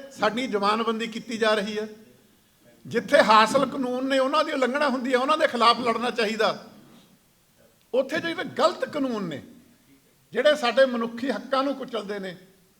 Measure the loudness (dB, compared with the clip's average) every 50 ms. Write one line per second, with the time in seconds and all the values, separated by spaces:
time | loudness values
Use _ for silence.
0 | -12 -16 -4 -2 -2 0 0 -2 -4 -2 -2 0 0 2 0 0 0 -2 -2 -4
1 | -4 -8 -8 -10 -10 -10 -4 0 0 2 2 0 0 -4 -4 -6 -6 -8 -10 -16
2 | -20 -20 -20 _ _ _ _ _ _ _ _ _ _ _ _ _ -10 -6 -4 -4
3 | 0 4 4 6 6 8 8 8 6 6 4 2 0 0 -2 -4 -4 -4 -4 -4
4 | -2 0 0 2 2 2 2 0 0 0 0 0 0 0 0 0 0 0 0 -2
5 | 0 0 0 2 2 2 2 2 2 0 2 4 4 4 4 4 0 -2 -2 -2
6 | -2 -4 -2 -2 -2 0 0 2 0 0 0 -2 -8 -20 -20 -20 -20 -20 -20 -20
7 | -20 _ _ _ _ _ _ _ _ _ _ _ _ _ _ _ _ _ -2 -2
8 | 0 0 -4 -4 -4 -4 -6 -6 -8 -6 -2 0 0 0 0 -2 -6 -6 -4 -4
9 | -4 -4 -4 -4 -6 -6 -8 -10 -12 -16 -20 -20 -20 _ _ _ _ _ _ _
10 | _ _ _ _ _ _ -2 2 4 4 4 2 0 0 2 4 4 4 2 -2
11 | -4 -4 -6 -6 -4 -4 -4 -6 -4 -2 -2 0 0 -2 -4 -6 -8 -8 -8 -8
12 | -6 -6 -8 -8 -8 -10 -12 -14 -18 -20 _ _ _ _ _